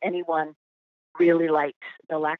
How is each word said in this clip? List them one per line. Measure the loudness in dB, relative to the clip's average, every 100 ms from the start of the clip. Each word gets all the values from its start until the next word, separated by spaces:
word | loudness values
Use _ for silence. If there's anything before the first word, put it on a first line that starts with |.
anyone | -6 -4 -4 -4 -4 -10 _ _ _ _ _ 2
really | 4 4 2
liked | 0 0 -6 -18 -20 -8
the | -4
lack | -4 -4